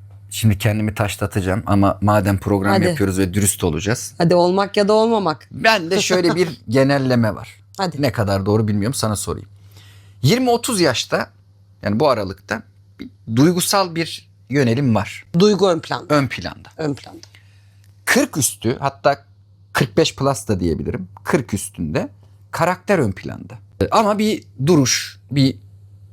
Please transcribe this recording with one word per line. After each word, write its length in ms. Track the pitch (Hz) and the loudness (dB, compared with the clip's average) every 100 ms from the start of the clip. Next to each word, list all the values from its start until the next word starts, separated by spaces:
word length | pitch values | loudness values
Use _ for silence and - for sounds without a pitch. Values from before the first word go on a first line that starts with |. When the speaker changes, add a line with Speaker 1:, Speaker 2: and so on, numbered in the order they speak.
| - - - | -20 -20 -14
Speaker 1:
Şimdi 280 | - 113 98 | -2 0 2
kendimi 360 | 113 107 107 | 0 0 -2
taşlatacağım 680 | 104 101 - 101 107 92 92 - | -2 -4 -4 -4 -2 -2 -2 0
ama 320 | 101 98 - | 2 2 2
madem 380 | 101 104 101 98 | 2 2 2 0
program 340 | - 101 98 | 0 0 2
Speaker 2:
Hadi. 120 | 98 | 2
Speaker 1:
yapıyoruz 340 | 180 165 98 92 | 2 0 0 0
ve 160 | 98 | 0
dürüst 300 | 95 101 - | 0 -2 0
olacağız. 500 | 92 78 98 120 - - | -2 -2 -2 -4 -4 -2
Speaker 2:
Hadi 160 | 170 | 2
olmak 420 | 175 175 190 202 208 | 4 2 0 -2 0
ya 120 | 202 | 2
da 40 | |
olmamak. 560 | 214 226 226 180 - - | 2 2 0 -2 -4 -8
Speaker 1:
Ben 400 | - 226 214 165 | -4 0 0 0
de 100 | 196 | -2
şöyle 340 | - 185 175 | 0 2 2
bir 140 | 165 175 143 | 2 -2 -4
Speaker 2:
<laughs> 60 | - | -2
Speaker 1:
genelleme 640 | 123 135 143 131 120 113 | 2 4 2 2 2 0
var. 140 | 85 - - - - | -2 -12 -20 -16 -6
Speaker 2:
Hadi. 240 | 190 139 | -6 -2
Speaker 1:
Ne 100 | 143 | -2
kadar 340 | - 101 98 98 | 0 0 0 2
doğru 220 | 107 107 | 2 2
bilmiyorum, 260 | 104 101 | 0 -2
sana 220 | 135 113 101 | -2 -4 -4
sorayım. 320 | - 80 - - - - - - - - | -6 -8 -12 -20 -20 -20 -20 -20 -20 -2
Yirmi 280 | 127 233 254 | 0 2 2
otuz 300 | 233 233 214 | 0 0 0
yaşta, 500 | 160 113 - 165 - _ _ _ _ _ | 2 0 -2 -4 -4 _ _ _ _ _
yani 180 | 104 107 | -4 0
bu 80 | 151 | 2
aralıkta 540 | 117 95 92 - 104 - _ _ - | 0 -4 -10 -8 -8 -10 _ _ -20
bir 80 | - _ - 113 | -20 _ -4 2
duygusal 580 | 156 180 - 202 185 | 4 4 0 0 0
bir 360 | 160 165 - - _ - | -4 -6 -10 -18 _ -4
yönelim 440 | 139 123 117 139 | 0 2 2 2
var. 300 | 107 101 - - 170 | 0 -2 -10 -4 2
Speaker 2:
Duygu 300 | 208 196 196 | 4 4 2
ön 120 | 165 | 0
planda. 340 | - 135 - | -2 -8 0
Speaker 1:
Ön 120 | 147 135 | 0 0
planda. 400 | - 82 - - - | -4 -10 -12 -16 -8
Speaker 2:
Ön 180 | 156 | -6
planda. 240 | 139 - - - - - _ - _ - - | -6 -10 -20 -20 -20 -20 _ -20 _ -20 -10
Speaker 1:
Kırk 320 | - 233 285 160 | 0 2 2 0
üstü, 400 | 127 - 110 127 | -4 -2 -4 -2
hatta 440 | 139 - 147 139 - _ _ _ _ | -4 0 0 0 -4 _ _ _ _
Kırk 240 | - 156 - | -2 0 2
beş 200 | 156 - | 0 0
plus 320 | 139 135 - | -2 -2 -2
da 120 | 98 | -2
diyebilirim. 480 | 87 78 71 104 - - | -2 -2 -4 -8 -10 -14
Kırk 300 | - - - | -2 -2 -2
üstünde. 540 | 104 - - 78 104 269 - - - - | -6 -6 -8 -4 -4 -6 -10 -20 -20 -12
Karakter 480 | - 165 185 - 190 | -4 -2 -2 0 0
ön 140 | 113 | 0
planda. 420 | 95 67 57 - - - - 92 | -2 -10 -12 -14 -20 -12 -4 0
Ama 280 | 151 196 202 | 2 2 0
bir 260 | 214 202 - - 139 | 0 -2 -8 -4 2
duruş, 520 | 170 127 - - - - | 4 4 0 -6 -14 -6
bir 260 | 139 131 - - - - - - | 0 0 0 -14 -20 -20 -20 -20